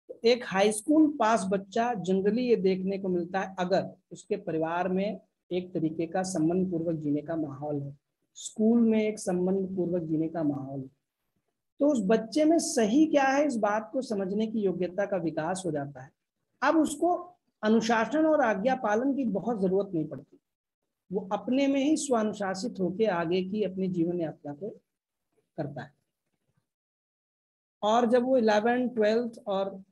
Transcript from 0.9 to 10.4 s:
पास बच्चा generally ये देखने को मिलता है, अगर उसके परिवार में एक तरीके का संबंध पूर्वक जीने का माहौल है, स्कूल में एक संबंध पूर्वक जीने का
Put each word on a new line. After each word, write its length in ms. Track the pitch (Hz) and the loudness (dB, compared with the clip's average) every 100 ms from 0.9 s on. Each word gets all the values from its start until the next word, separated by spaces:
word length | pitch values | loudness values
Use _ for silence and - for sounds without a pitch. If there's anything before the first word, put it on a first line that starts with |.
| 302 302 - | 4 4 2
पास 260 | 214 226 | 2 2
बच्चा 480 | 190 196 - 233 240 | 0 -2 -2 -2 -2
generally 440 | 226 170 190 202 226 | -2 0 0 2 0
ये 180 | 247 202 | 2 2
देखने 420 | 190 185 190 196 | 2 0 -2 -4
को 100 | 190 | -2
मिलता 320 | 175 170 190 | -2 -2 -4
है, 140 | 196 - | -4 -4
अगर 360 | 180 180 143 - _ | 0 0 -2 -10 _
उसके 240 | 170 - 196 | -20 -8 -6
परिवार 520 | 180 160 160 175 185 | -4 -4 -2 -2 -2
में 320 | 185 196 190 - _ _ | 0 -2 -6 -14 _ _
एक 220 | 180 180 | -6 -4
तरीके 320 | 170 156 156 165 | -4 -2 -2 -4
का 160 | 185 | -4
संबंध 460 | 185 165 156 185 185 | -2 0 2 2 0
पूर्वक 260 | 165 165 160 | -2 -2 -4
जीने 260 | 147 147 | -2 -2
का 140 | 147 165 | -4 -6
माहौल 440 | 147 135 151 143 | -6 -6 -6 -6
है, 140 | 139 - _ _ _ - | -8 -12 _ _ _ -18
स्कूल 440 | - - 220 240 | -12 0 2 4
में 220 | 226 220 | 4 4
एक 160 | 214 214 | 0 -2
संबंध 580 | - 180 180 196 185 190 | -2 0 0 0 -2 -4
पूर्वक 260 | 170 175 | -2 -2
जीने 260 | 160 156 160 | -2 -2 -2
का 140 | 170 | -2